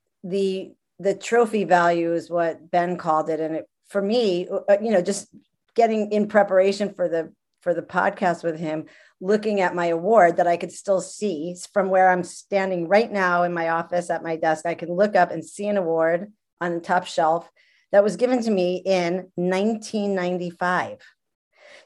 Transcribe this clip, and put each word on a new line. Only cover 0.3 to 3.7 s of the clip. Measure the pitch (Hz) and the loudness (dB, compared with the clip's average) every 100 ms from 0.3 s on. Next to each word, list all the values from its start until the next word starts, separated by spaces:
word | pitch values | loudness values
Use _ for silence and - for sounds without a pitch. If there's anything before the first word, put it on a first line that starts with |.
| 196 196 190 - - _ - | -4 -2 -4 -10 -18 _ -6
the | 185 | -4
trophy | 190 - 233 220 214 | -4 0 2 2 0
value | 170 175 175 170 165 | 2 4 4 2 0
is | 170 165 | -2 -2
what | 170 165 160 156 | -2 -2 -4 -2
Ben | 175 175 175 | 0 0 -2
called | 170 156 156 | 0 0 0
it. | 156 | -4
And | 156 156 | -4 -6
it, | - | -10